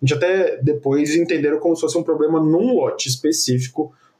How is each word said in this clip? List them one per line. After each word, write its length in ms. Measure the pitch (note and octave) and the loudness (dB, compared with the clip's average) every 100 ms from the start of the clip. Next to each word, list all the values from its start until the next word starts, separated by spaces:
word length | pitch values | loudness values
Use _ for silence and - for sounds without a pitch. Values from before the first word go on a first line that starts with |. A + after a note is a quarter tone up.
A 60 | C3 | -2
gente 80 | |
até 460 | D3+ F3 F#3+ F3 - | 0 0 2 0 0
depois 520 | C#3 D3 C3+ C#3+ D3 | -2 0 0 0 2
entenderam 440 | D#3+ E3+ D#3+ D3 D3 | 0 0 0 0 0
como 160 | E3+ | 0
se 60 | D#3+ | 0
fosse 180 | D#3 E3+ | -2 -2
um 40 | |
problema 380 | D#3+ D3+ D3+ D#3+ | -2 0 0 2
num 340 | D#3 E3 A#3+ | 2 2 2
lote 340 | A#3 B2+ - C3+ | 2 0 -2 -6
específico 840 | B2+ D3+ D#3 - B2+ B2+ - D3+ _ _ _ | -4 -2 -2 0 -2 -2 -6 -8 _ _ _